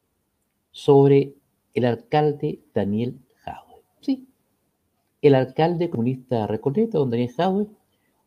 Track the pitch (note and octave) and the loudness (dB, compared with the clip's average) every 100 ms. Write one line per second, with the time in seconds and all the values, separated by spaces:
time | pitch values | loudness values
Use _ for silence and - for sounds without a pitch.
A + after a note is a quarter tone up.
0 | _ _ _ _ _ _ _ - - C#3 | _ _ _ _ _ _ _ -4 4 6
1 | C#3 C#3 C#3 - _ _ _ - B2 A#2 | 8 6 2 -8 _ _ _ -2 -2 -2
2 | - D3+ D3+ C#3+ D3+ - _ A2 G2 G#2+ | -2 0 0 -2 -6 -8 _ -4 -2 -2
3 | A#2+ - _ _ - - - - _ _ | -4 -8 _ _ -16 -16 -18 -20 _ _
4 | - C4 - _ _ _ _ _ _ _ | -6 -6 -8 _ _ _ _ _ _ _
5 | _ _ D3 C3 B2+ - E3 E3+ E3+ A#2+ | _ _ 2 2 0 -2 -2 -2 -4 -4
6 | A#2 C3 - A#2 G#2 A2 C3+ C#3 A3+ G#3+ | -4 -6 -6 -6 -4 -4 -4 -4 -2 -2
7 | C3 A#2 B2 - F3+ F#3+ G#3 - _ _ | -2 -2 -4 -4 -4 -2 -6 -12 _ _
8 | _ _ | _ _